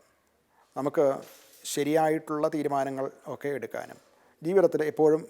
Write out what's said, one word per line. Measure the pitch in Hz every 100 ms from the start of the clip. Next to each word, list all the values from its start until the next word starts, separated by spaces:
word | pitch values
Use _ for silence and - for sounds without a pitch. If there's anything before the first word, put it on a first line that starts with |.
| _ _ _ _ _ _ _ -
നമുക്ക് | 135 139 139 139 - - - -
ശരിയായിട്ടുള്ള | - - 143 156 156 160 156 151 156
തീരുമാനങ്ങൾ | 156 143 139 135 135 135 - -
ഒക്കെ | 127 143
എടുക്കാനും | 139 113 - - - _ _ _ _
ജീവിതത്തിൽ | 156 196 170 156
എപ്പോഴും | 151 147 156 156 160